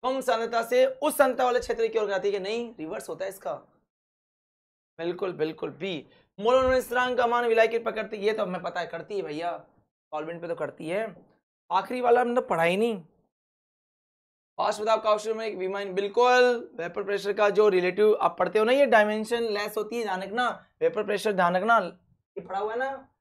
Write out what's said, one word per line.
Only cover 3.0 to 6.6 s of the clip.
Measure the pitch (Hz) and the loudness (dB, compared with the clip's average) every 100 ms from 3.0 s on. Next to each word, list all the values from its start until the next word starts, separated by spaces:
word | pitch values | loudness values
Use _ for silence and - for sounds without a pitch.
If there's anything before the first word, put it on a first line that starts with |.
| - | -10
होता | 160 | -10
है | 190 | -10
इसका। | 190 190 151 _ _ _ _ _ _ _ _ _ _ _ _ _ - | -10 -10 -10 _ _ _ _ _ _ _ _ _ _ _ _ _ -8
बिल्कुल, | 170 175 202 | -6 -4 -6
बिल्कुल | 147 156 156 147 | -2 -4 -4 -10
बी। | 139 190 160 - _ _ - | -8 -6 -6 -10 _ _ -4
मोलर | 208 262 | 2 4